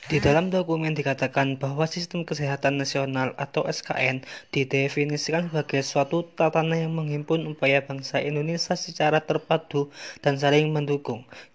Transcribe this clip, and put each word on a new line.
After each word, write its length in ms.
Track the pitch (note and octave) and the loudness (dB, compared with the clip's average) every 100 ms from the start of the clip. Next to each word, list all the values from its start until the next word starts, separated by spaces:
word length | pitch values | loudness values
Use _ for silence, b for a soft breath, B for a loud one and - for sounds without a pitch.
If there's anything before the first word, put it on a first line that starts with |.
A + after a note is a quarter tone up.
| - | -2
Di 160 | D3 | 2
dalam 320 | C#3+ D#3 F#3 | 4 4 4
dokumen 400 | F#3 F3 D#3+ D#3 | 0 0 0 0
dikatakan 640 | D3+ C#3 C3 C3 C#3 C3+ C3+ | 0 -2 0 0 2 0 0
bahwa 320 | C3+ C#3 D#3+ | -2 -2 -2
sistem 320 | F3 E3+ F3 | -4 -6 -6
kesehatan 560 | E3 D3 C#3 C#3 C#3 C#3+ | -4 -4 -2 0 0 0
nasional 560 | C3+ C#3 C3+ C3 C3 - | -2 -2 -2 -2 -2 -4
atau 240 | C#3+ D#3 D#3 | -4 -2 -2
S 160 | - | -4
K 160 | - - | -4 -2
N 240 | C3 C3 - B B | 0 -2 -8 B B
didefinisikan 960 | D3 C3 C#3 C3+ D3 D3 D3 - E3 E3+ | -2 0 2 0 0 -2 -2 -2 -2 0
sebagai 320 | D#3 - C3+ | -2 0 -2
suatu 480 | C3+ D3 C#3 E3 E3+ - | 0 0 2 0 -2 0
tatanan 400 | D#3+ D#3+ D#3+ E3 | 2 2 2 0
yang 160 | D#3+ | -2
menghimpun 560 | D#3+ D3+ D3 D3 E3 D#3 | -2 -2 -4 0 -2 -2
upaya 320 | D3+ C3+ C#3 | 0 2 2
bangsa 400 | C3+ C3+ C3+ C#3 | 0 -8 -4 -2
Indonesia 560 | C#3+ D3 D#3+ E3+ - F3+ | 0 -2 -2 -2 -2 -4
secara 480 | - - D3+ D#3 - | -4 0 4 4 2
terpadu 640 | D#3 - D#3+ - C#3+ C#3+ B B B | -2 0 0 0 -2 -2 B B B
dan 160 | D3 C#3 | 0 2
saling 320 | C#3+ D3 D#3 | 4 6 4
mendukung, 560 | D3+ C#3+ C#3+ C3 A2+ - B B | 2 0 0 -2 -6 -8 B B